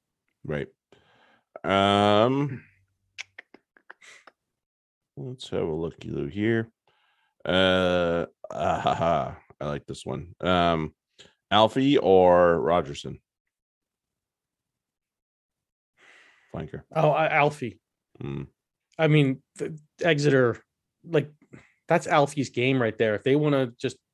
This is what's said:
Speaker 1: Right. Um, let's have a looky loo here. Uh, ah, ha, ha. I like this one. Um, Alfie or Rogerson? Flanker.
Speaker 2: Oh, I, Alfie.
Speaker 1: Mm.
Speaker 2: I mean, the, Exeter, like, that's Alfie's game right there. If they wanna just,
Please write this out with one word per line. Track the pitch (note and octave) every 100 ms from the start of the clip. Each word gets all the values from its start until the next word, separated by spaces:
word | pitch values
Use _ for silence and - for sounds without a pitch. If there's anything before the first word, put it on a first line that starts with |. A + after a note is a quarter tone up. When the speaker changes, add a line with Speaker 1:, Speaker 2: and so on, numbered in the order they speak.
| _ _ _ _ -
Speaker 1:
Right. | D2+ - _ _ _ _ _ _ _ _ - E2
Um, | G2 G2 G2+ G#2 G#2 A#2 C#3 C#3+ B2 - _ _ _ _ - - - - - _ _ - - - - - _ _ _ _ _ _ _ _ -
let's | C3+ B2+ -
have | G2
a | F#2
looky | D#2 E2 - E2
loo | D2 C#2+
here. | G2+ G#2+ A2+ A2+ _ _ _ _ _ _ _ -
Uh, | F2+ F#2 F#2 F2+ F2+ E2+ E2+ - _ -
ah, | - F#2 D#2+
ha, | - -
ha. | E2+ D#2+ C2 E2 - _
I | D2
like | C#2+ -
this | C#2 -
one. | C2 F2 -
Um, | F2 F2+ E2+ E2 D#2 - _ _ - _ _
Alfie | G2+ C3+ C3+ C3+ C#3
or | F#2 F#2+ F2+ F2+ F2 E2+
Rogerson? | B1+ F2 C#2+ C#2+ C2 B1+ _ _ _ _ _ _ _ _ _ _ _ _ _ _ _ _ _ _ _ _ _ _ _ _ _ _ _ _ - - _ _ _
Flanker. | D#3 D3+ - - D#3+
Speaker 2:
Oh, | D#3
I, | D3 D#3+
Alfie. | D3+ D3 D3 A#2+ - _ _ _ -
Speaker 1:
Mm. | C#2 C#2 C#2 _ _ _ _ -
Speaker 2:
I | D#3+
mean, | D3+ C#3 C3+ _ -
the, | - D#3 - _
Exeter, | E3+ D3+ C#3+ C3+ B2 G#2 _ _ _ _ E3+
like, | E3 B2+ - _ - _ _ -
that's | E3 E3
Alfie's | D#3+ C#3+ D3 B2
game | - B2+ C3+
right | A2+ G#2+
there. | A2+ G#2
If |
they | C3 C#3+
wanna | D3+ C#3 B2+ A#2+
just, | B2+ - _